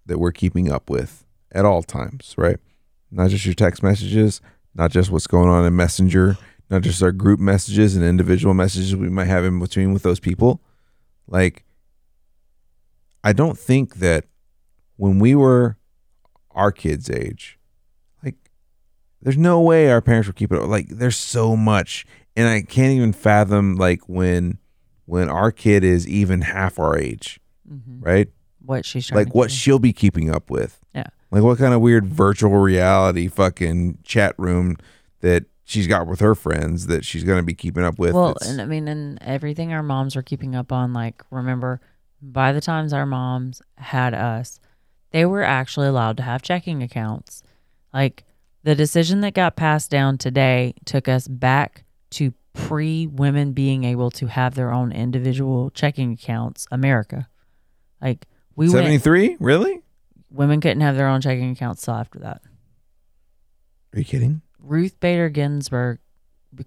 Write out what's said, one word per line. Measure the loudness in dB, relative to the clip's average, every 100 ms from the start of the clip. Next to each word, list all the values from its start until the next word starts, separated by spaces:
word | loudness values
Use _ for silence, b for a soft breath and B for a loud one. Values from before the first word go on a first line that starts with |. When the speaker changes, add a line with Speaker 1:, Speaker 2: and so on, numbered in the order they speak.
| -8
Speaker 1:
that | -2
we're | -2
keeping | 0 -2 0 -2
up | -2 -4
with | -6 -6 -12 _ _ _
at | 0 2
all | 0
times, | -2 -8 -10 -12 -12 -2
right? | -2 -2 _ _ _ _ _
Not | -2 0
just | 0 -2
your | 0
text | 0 2
messages, | 0 0 0 2 2 0 b b _
not | -2 0
just | 2 0
what's | -2 0
going | 4 4
on | 4 4
in | 2
Messenger, | 0 2 2 4 4 2 b b -4
not | -2
just | 0 2
our | 0
group | 2 2 4
messages | 4 0 0 2 2 2
and |
individual | 2 2 2 2 2
messages | 2 0 -2 -2 -2
we | -2
might | -2 0
have | 0 0
in | -2
between | -4 -2 0
with | 0
those | -2 -2
people. | -4 0 2 0 _ _ _ _ _ _ -6
Like, | 0 0 -2 _ _ _ _ _ _ _ _ _ _ _ _ _ _ _ _
I | 0
don't | 2 2 0
think | 0 0 0 -2
that | 0 2 -2 _ _ _ _ _ _ -4
when | 0 4
we | 4 6
were | 6 4 2 -2 _ _ _ _ _ _ _
our | -2 0
kids' | 0 -4 -4 -6
age, | -8 -8 -12 -20 _ _ _ _ _ _ _
like, | -14 -14 _ _ _ _ _ _ _ _
there's | -2 2
no | 4 6
way | 6 6 6
our | 4
parents | 4 2 2
were |
keeping | -2 -2 -2
up. | 0
Like, | -2 -4
there's | -4 -2 -2
so | -4 -2 0 2
much. | 2 2 0 -8 b b _ -2
And | 0
I | 0
can't | -2 0 2
even | 2 0
fathom, | 2 4 4 4 2 2 2
like, | 0 0 -4
when, | -2 0 0 -2 -6 _ _ _ _ -6
when | -4 -2
our | 0 0
kid | 0 2 4
is | 4 2 0
even | -2 0 0
half | -2 -4 -6 -2
our | -2 0
age, | -4 -10 -14 -18 _ _ -20
Speaker 2:
Mm-hmm. | -20 -18 -8
Speaker 1:
right? | 0 0 0 _ _ _
Speaker 2:
What | -8 -8 -8
she's | -10 -2
trying | 0
Speaker 1:
Like, | 2
Speaker 2:
to |
Speaker 1:
what | 2 0
Speaker 2:
do. | 0
Speaker 1:
she'll | 2 4
be | 4
keeping | 2 0 2 -2
up | -4 -4
with. | -6 -6 -12 _ -14
Speaker 2:
Yeah. | -14 -16 _
Speaker 1:
Like, | 2
what | 4 4
kind | 4 4
of |
weird | 6 6 4
virtual | 2 2 4 4 4
reality | 4 4 4 4 2 0 -2
fucking | 0 0 0 -2 -2 -2 -6
chat | -4 0 0 0
room | -2 0 -2 -4 b b b _
that | 0 0 -2 _ -8
she's | -4 0
got | 0 -2
with | 0
her | 2 2
friends | 0 -2 -2 -4 -4
that | -4
she's | -4 -6
gonna | -2 0
be | -2 -6
keeping | -6 -4
up | -4 -2
with. | 0
Speaker 2:
Well, | 2 0
Speaker 1:
It's | -2 -8
Speaker 2:
and | -8
I | -8
mean, | -8 -8
and | -10 -10 -12
everything | -8 -8 -6 -8 -6
our | -6
moms | -4 -4 -4 -8
were |
keeping | -8 -10 -8 -8
up | -6
on, | -4 -4
like, | -4 -8 -10 -14
remember, | -10 -6 -6 -6 -8 _ _ _ _
by | -10 -2 0
the | 0
times | -4 -4 -4
our | -4 -4
moms | -4 -4 -6 -8 -12 _ -20
had | -6 -2 -2
us, | -2 -4 -6 -10 -18 _ _ _ _ _
they | 0 0
were | 0
actually | 0 -2 -4 -2 0
allowed | 0 -2 -4
to |
have | -6 -6
checking | -4 -6 -6 -8
accounts. | -8 -8 -8 -8 -14 -20 _ _ _ _ _
Like, | -4 -4 -4 _ _ _ _
the | -2 0
decision | 2 0 0 0
that | -2
got | 0 -2 0
passed | -2 -2 -2
down | 0 0 -2
today | -2 0 2 2 -2 -6 -6
took | -4 0
us | -2 -4
back | -2 0 2 0 _ _ _ _
to | -6 -6 -6 _
pre-women | -12 -6 -4 -4 -4 -6 -2 0 0 -2
being | -2 -2 0 -2
able | -2 -4
to | -4 -6
have | -2 -2
their | -2 -4
own | -2 -4
individual | -4 -4 -2 -2 -2 -2 -2 -4
checking | -4 -4 -2 -6
accounts, | -6 -6 -6 -6 -10 -8
America. | -4 0 0 -2 -10 -12 _ _ _ _ _ _ _
Like, | -8 -8 -12 _ _ -2
we | 2
went | 4 4
Speaker 1:
Seventy-three? | 2 4 4 2 0
Really? | 2 2 0 -4 -12 _ _ _ _
Speaker 2:
Women | -2 0 2
couldn't | 0 0
have | 0 0
their | 0
own | 0
checking | -2 -2 -4
accounts | -6 -8 -8
till | -8 -8
after | -10 -14
that. | -16 -16 _ _ _ _ _ _ _ _ _ _ _ _ _ _ _
Speaker 1:
Are | -8
you | -6
kidding? | -2 -2 -4 -8 _
Speaker 2:
Ruth | -4 -2 -2 -2
Bader | -2 0 -2
Ginsburg | -2 -4 -4 -4 -4 -4 -6 _ _ _ _ _ -20